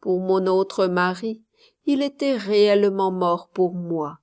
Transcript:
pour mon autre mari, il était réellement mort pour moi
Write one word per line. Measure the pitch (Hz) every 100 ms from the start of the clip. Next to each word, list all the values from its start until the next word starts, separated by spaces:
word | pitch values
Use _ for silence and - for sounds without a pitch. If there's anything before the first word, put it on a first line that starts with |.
pour | - 185
mon | 185 190 190
autre | 185 190 - 190
mari, | 180 180 180 220 220 _ _ _ _
il | - 277
était | 285 277 277 254
réellement | 196 208 208 202 202 196 190
mort | 185 175 170 -
pour | - 185
moi | 180 170 165 151 165